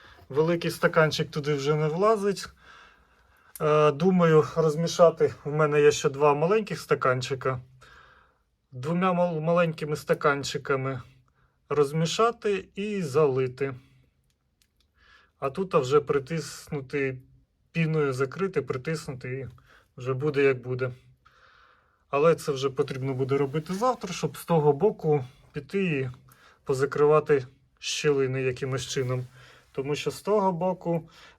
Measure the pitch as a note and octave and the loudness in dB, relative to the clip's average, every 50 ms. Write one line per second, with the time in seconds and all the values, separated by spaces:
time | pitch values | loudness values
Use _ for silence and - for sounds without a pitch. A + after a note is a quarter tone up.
0 | - - - - - - C3 C#3+ D#3+ E3 F3 E3 E3+ E3 D#3 - - E3 - E3+ | -20 -20 -20 -20 -18 -4 0 0 2 2 2 0 -2 -4 -2 0 0 2 4 4
1 | D#3 D#3 - - D#3 - - D#3+ C#3 D3 D3+ C#3 C3+ C#3+ D#3 D3+ D#3 D#3 D3+ E3+ | 2 4 2 0 -4 -4 -6 -6 -4 -2 -2 -2 0 0 0 0 0 0 0 2
2 | G3 G#3+ A3+ G#3 G3 G3+ G3 F#3 - - - _ _ - - - - - _ _ | 2 2 2 2 0 -2 -4 -4 -6 -14 -18 _ _ -20 -20 -20 -20 -20 _ _
3 | _ _ _ _ _ _ _ _ _ _ - - E3 D3+ D3+ D3+ D3+ D3+ C#3+ C#3 | _ _ _ _ _ _ _ _ _ _ -8 -4 0 2 4 4 4 4 4 2
4 | E3 F#3+ F#3 F3+ F3 E3 D#3+ D#3 D3 - - E3 D#3+ D#3+ D3 D#3 E3 E3 - - | 2 4 4 6 6 6 6 6 4 4 2 0 0 0 0 0 -2 -2 4 6
5 | F3 E3 D#3+ - D#3 C#3 - - - D3 C#3+ D3+ D#3 D3 D3 D3+ D3 D3 D3 - | 6 6 8 6 2 0 0 -2 -8 -4 0 2 2 2 4 4 4 4 2 2
6 | - D3+ C3+ C3+ D3 D3 C#3 D3 D#3 E3+ G3+ A3+ G#3+ - F#3 - - - D#3 C3+ | 0 -2 0 2 4 4 4 4 2 2 2 0 0 -2 -6 -8 -4 -2 -2 0
7 | B2 C3+ B2+ B2+ B2+ - C#3 C3 - C3+ C3 B2+ B2+ - _ _ - - - - | 2 0 0 0 -2 -6 -6 -4 -4 -4 -4 -4 -8 -14 _ _ -20 -20 -20 -20
8 | - _ _ _ _ _ _ _ _ _ _ _ _ _ C3 B2+ B2 D3+ E3+ F3 | -20 _ _ _ _ _ _ _ _ _ _ _ _ _ -14 -8 -4 -2 -2 0
9 | F#3 F#3+ F3+ F3 F3 F3 E3+ D#3 D3+ E3 E3+ F3 F3 E3 D#3 - D#3+ D3 D3+ C#3+ | 2 2 2 2 0 0 0 -2 -2 0 2 2 2 0 -2 -4 -6 -6 -6 -6
10 | - - E3 - - D3+ C#3 C#3+ C3+ - - C#3 B2+ - C#3+ C3+ C3 C3+ C3 B2+ | -2 -2 -2 0 2 2 0 0 -2 -6 -8 -6 -4 -2 -2 -2 -2 -4 -6 -8
11 | - - _ _ _ _ _ _ _ _ _ _ _ - D3 C#3+ D3 C#3 D3 D#3+ | -10 -16 _ _ _ _ _ _ _ _ _ _ _ -4 0 0 0 2 0 0
12 | E3 D#3+ - - A3 A#3 A#3 A#3 - G#3+ G3+ F#3+ - - _ G3+ G3 G#3+ G#3 G3 | -2 0 0 2 0 0 0 -2 -2 -2 -2 -2 -4 -8 _ -8 -6 -6 -4 -6
13 | F3+ C#3+ B2 D3+ D#3+ C#3+ B2+ C3 C3 B2+ B2+ - C#3 C3+ C3+ - - _ _ _ | -6 -2 2 2 2 2 2 0 -2 -4 -4 -6 -6 -6 -8 -10 -16 _ _ _
14 | _ _ _ _ _ _ _ _ _ _ _ _ _ _ _ _ _ _ _ _ | _ _ _ _ _ _ _ _ _ _ _ _ _ _ _ _ _ _ _ _
15 | _ _ _ _ _ _ _ _ - C3+ C3 F#3+ F#3+ F#3 - E3 C3 B2 C#3+ D3 | _ _ _ _ _ _ _ _ -8 -6 -4 -4 -4 0 0 0 2 2 2 2
16 | C#3+ - C#3+ C#3+ C3 B2+ E3 D#3+ C#3+ - - - - - - D3 C3+ - - C#3+ | 2 2 0 -2 -2 -4 -6 -6 -8 -8 -12 -18 -12 -10 -8 -8 -8 -6 -6 -4
17 | C#3 C3+ C3 C3 - _ _ _ _ _ _ _ _ _ - E3 E3 D#3 D#3 D#3 | -4 -4 -6 -8 -12 _ _ _ _ _ _ _ _ _ -4 -2 -2 0 0 0
18 | D3 C#3 C3 B2+ C#3 C3 C3 - G3 G3 F#3+ C#3+ B2+ - - B2+ B2+ D#3+ D#3+ D3+ | 0 0 0 0 -2 -4 -2 -4 -4 -4 -2 -4 -4 -4 -6 -6 -6 -6 -6 -6
19 | - - C3 B2+ - B2+ B2+ C3+ C3 B2 - - _ _ _ _ _ _ _ - | -8 -10 -12 -10 -10 -10 -10 -10 -10 -12 -14 -18 _ _ _ _ _ _ _ -10
20 | B2 C3 C3 B2+ C#3+ D3+ C3+ C#3 C#3 C#3 C3+ B2 - B2+ B2+ B2 B2+ B2+ B2+ - | -6 -6 -4 -2 -2 -2 2 4 4 4 2 0 -2 -8 -6 -4 -4 -6 -6 -8
21 | _ _ _ _ _ _ _ _ _ _ _ _ _ _ _ _ _ _ _ _ | _ _ _ _ _ _ _ _ _ _ _ _ _ _ _ _ _ _ _ _
22 | _ _ - C#3 D3 E3+ D#3+ D#3+ - - C#3+ C3 C3+ C#3 C3 - C#3+ - C3 B2+ | _ _ -2 2 4 4 4 2 0 -4 -4 -2 -4 -2 -2 -2 -4 -4 -4 -6
23 | C3 C3+ C3+ B2+ C3+ B2+ C#3 C#3 C#3+ C#3 C3 D#3 D#3+ - F#3 G3 A3+ C4 A#3+ - | -6 -4 -4 -2 -2 0 0 0 0 0 -2 -4 -6 -6 -4 -2 -2 -2 -2 -2
24 | - F#3 F3 - - D3+ - - - - E3+ D#3+ D3 D3 C#3+ C#3+ F3+ G#3+ G#3 - | -6 -10 -8 -6 -6 -6 -6 -8 -4 0 0 2 4 2 2 4 2 0 0 0
25 | - D#3 D3+ D3 B2+ - - _ _ _ - D3+ C3 - - G3 G3 F3+ D3+ C3+ | 0 0 0 0 0 -4 -12 _ _ _ -14 -14 -10 -6 -4 -2 0 0 0 -2
26 | C3 C3 B2+ - _ _ _ _ _ _ _ _ _ - C#3 B2+ C#3 C3+ - D3+ | -4 -6 -8 -14 _ _ _ _ _ _ _ _ _ -4 -2 0 0 0 2 2
27 | D3 D3 D3+ D3+ D3 - D3+ C#3 B2+ - - _ _ _ _ _ - - - - | 4 6 6 4 4 4 2 0 0 -2 -12 _ _ _ _ _ -10 -8 -6 -2
28 | - D3+ C#3+ C#3 C3+ C3 C3 C3 C3 C3 B2+ - C#3 C3 C3 C3 B2+ - - - | 0 0 2 2 0 0 -2 -2 -2 -2 -4 -4 -4 -4 -4 -4 -6 -6 -4 -4
29 | B2+ B2 B2+ B2+ B2+ - _ - - - - - _ _ _ - C3 C#3 D3 C#3 | -2 -2 -4 -4 -6 -8 _ -20 -20 -20 -20 -20 _ _ _ -8 -6 -4 -4 -4
30 | - D3+ - - - G3 G3+ G#3+ F#3+ F#3+ F3+ D#3+ F3+ F#3 F#3 F3+ - E3+ E3+ E3 | -4 -6 -8 -6 -2 0 0 2 2 0 0 -2 -2 -4 -4 -4 -4 -4 -4 -4
31 | E3 - - - - - - | -4 -8 -16 -20 -20 -20 -20